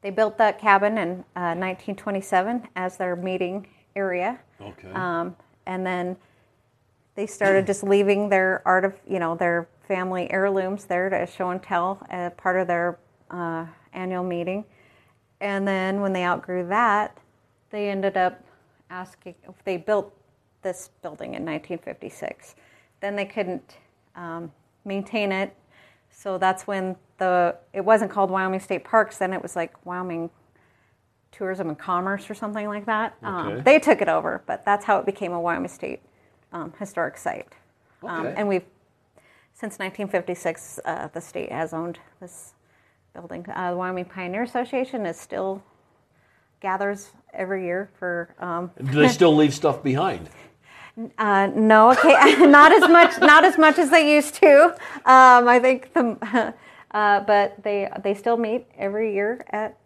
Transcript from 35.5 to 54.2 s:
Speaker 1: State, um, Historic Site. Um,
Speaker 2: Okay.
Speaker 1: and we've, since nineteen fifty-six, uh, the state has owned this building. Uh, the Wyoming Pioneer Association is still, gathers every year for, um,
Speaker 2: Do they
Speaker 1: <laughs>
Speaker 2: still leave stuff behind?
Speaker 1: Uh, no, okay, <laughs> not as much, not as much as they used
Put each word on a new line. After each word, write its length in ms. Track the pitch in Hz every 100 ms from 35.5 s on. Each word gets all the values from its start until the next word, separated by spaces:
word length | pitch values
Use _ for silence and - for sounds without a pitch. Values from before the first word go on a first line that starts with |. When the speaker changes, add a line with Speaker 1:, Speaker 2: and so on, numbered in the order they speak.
| 170 180
Speaker 1:
State, 320 | - 170 65 _ _ _ _ _
um, 200 | 170 160 -
Historic 380 | 202 - 220 -
Site. 380 | - - - _ _ _ _ _
Um, 220 | 196 175 165
Speaker 2:
Okay. 80 | -
Speaker 1:
and 100 | 208
we've, 180 | 190 175 _ _ _ _ _ _ _ _
since 240 | _ 220 -
nineteen 280 | 190 190 202
fifty-six, 720 | 190 175 180 175 165 - -
uh, 240 | - 165 160
the 120 | 165
state 300 | 175 175 -
has 220 | 135 160
owned 260 | 160 165 170 _ _
this 340 | 180 - - _ _ _ _ _ _
building. 320 | - 175 175 175
Uh, 220 | - 180
the 60 | 180
Wyoming 280 | 180 185
Pioneer 380 | 180 - 180 190
Association 640 | 240 247 247 269 262 262 196
is 120 | 170
still, 440 | - - 190 196 _ _ _ _ _ _ _ _ _ _
gathers 500 | 196 190 202 202 202 _ _
every 320 | - 185 190
year 260 | 180 175 196 _
for, 360 | 180 175 170 _
um, 320 | 180 170 180 -
Speaker 2:
Do 80 | 135 139
they 80 | 151
Speaker 1:
<laughs> 120 | 240
Speaker 2:
still 140 | 175
leave 200 | 151 151
stuff 280 | 139 156 139
behind? 460 | 143 131 185 101 82 - - _ _ - - - 226 -
Speaker 1:
Uh, 300 | 214 196 196
no, 360 | - 220 220 220
okay, 200 | 254 - 269 285 302
<laughs> 100 | 302
not 240 | 285 302
as 160 | 403 339
much, 280 | 339 339 -
not 260 | 339 302
as 120 | 349 -
much 220 | 311 311
as 100 | 311
they 260 | 330 302
used 200 | 294